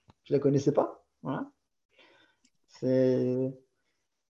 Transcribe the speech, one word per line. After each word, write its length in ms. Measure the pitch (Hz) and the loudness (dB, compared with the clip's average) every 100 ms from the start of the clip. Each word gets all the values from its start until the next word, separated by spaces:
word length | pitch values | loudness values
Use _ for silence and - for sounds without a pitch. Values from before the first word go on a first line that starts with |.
| _ _ | _ _
Je 100 | - | -4
la 60 | 139 | 0
connaissais 320 | 139 139 143 | 2 2 2
pas. 340 | - - - _ _ | 0 0 -6 _ _
Voilà. 220 | - 156 277 _ _ _ _ _ _ _ _ _ _ _ _ | -8 -8 -10 _ _ _ _ _ _ _ _ _ _ _ _
C'est, 840 | - 131 131 131 127 127 127 131 131 _ _ _ _ _ _ _ _ | -6 0 2 2 2 0 -2 -4 -8 _ _ _ _ _ _ _ _